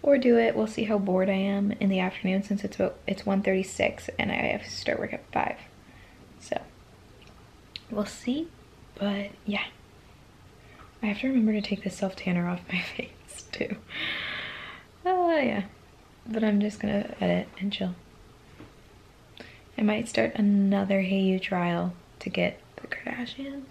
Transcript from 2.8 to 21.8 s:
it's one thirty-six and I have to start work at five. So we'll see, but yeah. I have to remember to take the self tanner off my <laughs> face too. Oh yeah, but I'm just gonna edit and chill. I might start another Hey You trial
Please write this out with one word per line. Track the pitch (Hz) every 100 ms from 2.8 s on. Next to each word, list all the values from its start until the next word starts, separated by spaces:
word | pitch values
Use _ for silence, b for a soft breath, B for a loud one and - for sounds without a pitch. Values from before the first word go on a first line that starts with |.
| 190 - -
it's | 190 -
one | 196
thirty-six | 196 190 185 - - - - -
and | -
I | -
have | - -
to | -
start | - - -
work | -
at | - -
five. | - - - - - B B B B B -
So | - - - - - - - - - - - - - - -
we'll | 208 202
see, | - - 277 330 - - - - -
but | 202 202 202 - -
yeah. | 202 - - - - - - - - - - B B B -
I | 214
have | 208
to | 262
remember | 262 214
to | 214
take | 208 196
the | 190
self | - 190 -
tanner | - 175 175
off | 180 -
my | 180
<laughs> | - -
face | - - - - -
too. | - - 196 - B B B B B B B B B B - 359
Oh | 370 349 320
yeah, | 247 214 196 - - - - - 233
but | 220
I'm | 214 208
just | 208 202
gonna | 208 202 208 -
edit | 180 175 185 -
and | 196
chill. | - - 180 - - - - - - - - - - - - - - B B B -
I |
might | 208 214 226
start | - 226
another | - 202 202 196 196 196 196
Hey | 185 196
You | 190 190
trial | - 185 175 170